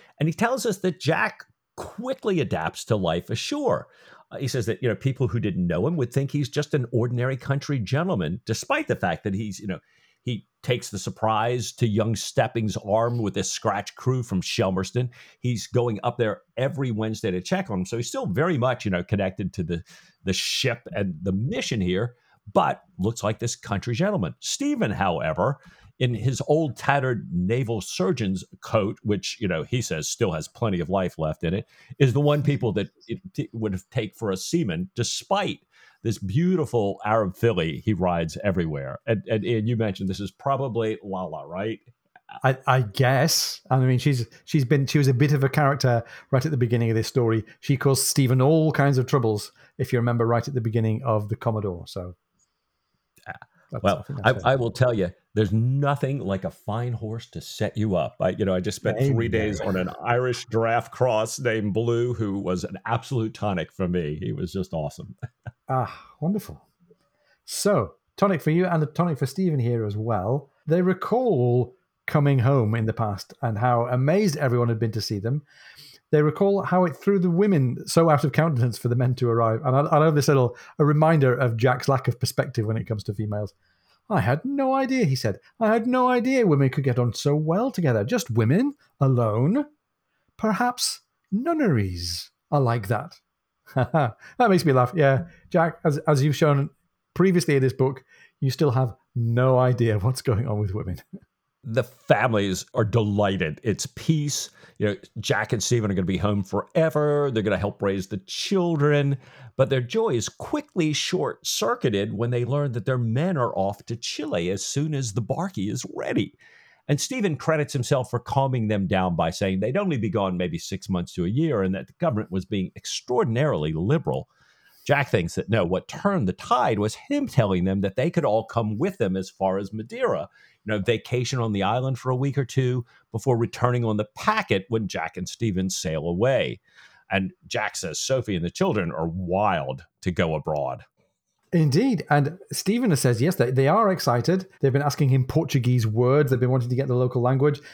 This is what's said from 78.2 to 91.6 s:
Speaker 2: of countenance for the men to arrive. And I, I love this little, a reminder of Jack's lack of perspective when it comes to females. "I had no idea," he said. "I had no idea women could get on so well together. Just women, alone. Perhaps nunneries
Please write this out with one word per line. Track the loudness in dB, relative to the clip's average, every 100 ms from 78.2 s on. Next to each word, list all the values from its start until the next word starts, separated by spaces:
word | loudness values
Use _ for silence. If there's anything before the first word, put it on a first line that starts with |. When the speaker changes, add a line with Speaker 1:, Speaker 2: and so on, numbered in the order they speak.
Speaker 2:
of | 4
countenance | 2 2 2 0 0
for | 0
the | 2
men | 2 2
to | 2
arrive. | 4 2 2 2
And | 2
I, |
I | 4 4
love | 6 4
this | 4
little, | 4 4 0 -6 0
a | 2
reminder | 6 6 6 4 4
of | 0 2
Jack's | 2 2 2
lack | 0 0
of | -2
perspective | -2 -2 -4 -2 -2
when | -2
it | -4
comes | -6
to | -6
females. | -6 -4 -4 -8 _ _ _ _ _ -2
"I | 0
had | 2 0 -2
no | -2 0
idea," | 0 0 2
he | 2 0
said. | -2 -4 _ -2
"I | 2
had | 2 2
no | 2 2
idea | 2 2 4 4
women | 4 4
could | 2 0
get | 2
on | 0
so | 0 0 0
well | 0 0 0
together. | 0 2 2 2
Just | -2 0
women, | 2 4 4 2 -4 _ 0
alone. | 2 4 2 2 2 2 -2 _ _ _ _ _ _ -4
Perhaps | -2 0 0 -2 -6 -6 _ _ _
nunneries | -4 0 0